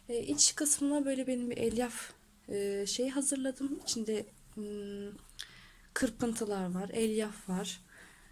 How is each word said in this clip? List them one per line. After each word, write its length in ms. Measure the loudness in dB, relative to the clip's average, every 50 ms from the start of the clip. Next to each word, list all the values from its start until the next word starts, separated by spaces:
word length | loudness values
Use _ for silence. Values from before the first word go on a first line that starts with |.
| -8 -4
E, 140 | -2 -2 0
iç 320 | 0 4 6 6 6 6
kısmına 500 | 4 4 4 4 4 4 2 4 4 2
böyle 220 | 2 2 2 2
benim 220 | 0 0 0 0 -2
bir 80 | 0
elyaf, 560 | 2 2 2 4 2 0 0 -2 -6 -10 -10 -14 -18 -20 -20 -20 -20 -10 -4
e, 360 | -2 0 0 0 0 0 -2
şey 220 | -2 0 0 0 2
hazırladım. 720 | 2 2 2 2 0 0 0 -2 -2 -2 -4 -4 -4 -4 -4
İçinde, 420 | -4 -2 -2 0 0 0 -2 -2 -6 -12 -20 -20 -16 -10
hmm, 640 | -8 -8 -6 -6 -6 -6 -8 -8 -8 -8 -10 -10 -14 -18 -20 -14 -14 -14 -12 -14 -20 -20 -20 -20 -20 -20 -8 -2
kırpıntılar 720 | 0 0 0 0 0 0 0 2 0 0 0 0 0 0
var, 240 | 0 -2 -2 -4 -2
elyaf 600 | 0 2 2 4 4 2 0 -2 -4 -10 -4 -2
var, 320 | -2 -2 -2 -4 -6 -10 -14 -20 -20 -20 -20 -20 -20 -20 -20 -20